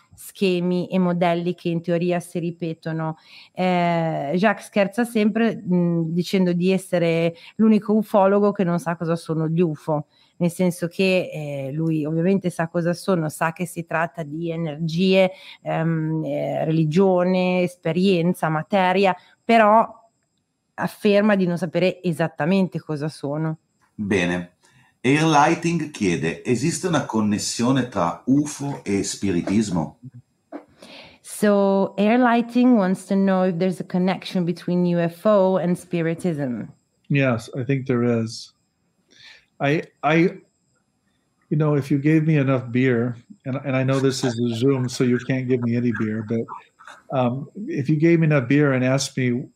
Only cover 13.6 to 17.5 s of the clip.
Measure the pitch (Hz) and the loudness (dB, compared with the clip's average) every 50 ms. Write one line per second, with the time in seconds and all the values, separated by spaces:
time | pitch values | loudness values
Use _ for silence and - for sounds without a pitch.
13.6 | 180 - - 170 165 - 165 160 170 165 - 170 160 143 147 165 170 165 165 165 | -8 -8 -8 -10 -10 -6 -4 -4 -4 -4 -6 -10 -10 -10 -8 -8 -6 -6 -6 -4
14.6 | 170 156 143 156 170 160 160 170 190 185 190 190 185 185 190 - - - - - | -6 -6 -6 -6 -6 -4 -2 0 2 4 4 4 4 2 0 -6 -20 -20 -20 -12
15.6 | - 156 156 160 160 165 165 160 156 156 160 156 156 143 147 147 147 143 143 135 | -8 -6 -4 -2 -2 -2 -2 -2 -2 -2 -4 -4 -4 -4 -4 -4 -4 -4 -4 -4
16.6 | 147 160 160 160 160 151 151 190 196 190 185 180 180 185 185 185 185 180 | -2 -2 0 0 0 2 2 4 4 4 4 2 2 2 2 0 0 0